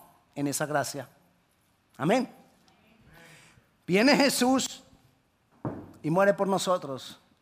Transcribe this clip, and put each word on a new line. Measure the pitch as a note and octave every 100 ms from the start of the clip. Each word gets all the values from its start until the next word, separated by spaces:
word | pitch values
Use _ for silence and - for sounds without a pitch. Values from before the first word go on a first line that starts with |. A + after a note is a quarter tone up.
| - _ _
en | - C#3+
esa | C3 D3
gracia. | D3 - C#3+ B2 _ _ _ _ _ _ _ _ -
Amén. | C#3+ B3+ - - - _ _ _ _ _ - - - - - _ _ _
Viene | - - C4 B3+
Jesús | C4+ - B3 C4 - - - _ _ _ _ _ _ _ - - - -
y | D3
muere | E3+ G3
por | G3 F#3+
nosotros | F#3 F#3+ F3+ C#3+ B2+ - - _ _